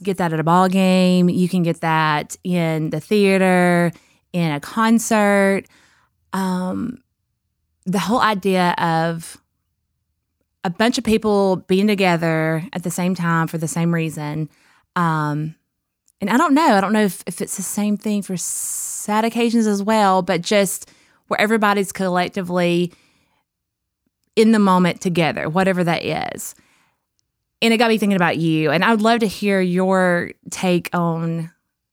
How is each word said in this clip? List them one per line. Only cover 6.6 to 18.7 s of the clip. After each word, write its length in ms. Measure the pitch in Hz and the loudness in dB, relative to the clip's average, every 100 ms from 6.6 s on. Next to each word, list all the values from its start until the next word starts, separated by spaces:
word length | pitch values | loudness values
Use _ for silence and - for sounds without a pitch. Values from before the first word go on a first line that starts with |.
| 185 190 - - _ _ _ _ _ _ _ _ - | -4 -6 -8 -10 _ _ _ _ _ _ _ _ -4
the 120 | 185 | -4
whole 220 | 170 240 | -2 0
idea 520 | 214 208 196 185 175 | 0 0 0 2 0
of 640 | - 170 165 165 165 165 - _ _ _ _ _ _ _ _ _ _ _ _ | 0 0 0 0 -4 -10 -20 _ _ _ _ _ _ _ _ _ _ _ _
a 60 | 190 | -8
bunch 280 | 175 226 247 | -2 0 0
of 60 | |
people 520 | 226 220 220 202 196 185 - | 0 0 2 2 2 0 0
being 180 | 190 208 | 0 2
together 760 | 202 190 170 165 160 160 160 175 | 2 2 2 0 0 0 -2 -6
at 100 | 175 | -8
the 80 | 175 | -8
same 240 | 170 180 | -4 -2
time 340 | 185 170 165 165 | -2 0 0 -2
for 80 | 165 | -4
the 120 | 160 | -6
same 260 | - 170 | -2 -2
reason. 560 | 170 160 151 147 151 156 - _ _ _ - | 0 -4 -6 -8 -6 -8 -10 _ _ _ -2
Um, 580 | 170 156 151 147 156 - _ _ _ _ _ _ | 0 0 -2 -4 -6 -10 _ _ _ _ _ _
and 80 | 202 | -2
I 80 | 240 | 0
don't 160 | 339 | 2
know. 220 | 277 320 | 4 4
I 60 | 202 | 4
don't 120 | 190 | 2
know 120 | 214 | 2
if, 180 | 208 - - | 0 -2 -12
if 140 | 175 | -10
it's 160 | - - | -10 -10
the 60 | |
same 340 | 185 - 208 208 | -8 -4 -2 -2
thing 260 | 220 208 | -4 -6
for 140 | 190 180 | -4 -8
sad 880 | - - - | -6 -8 -8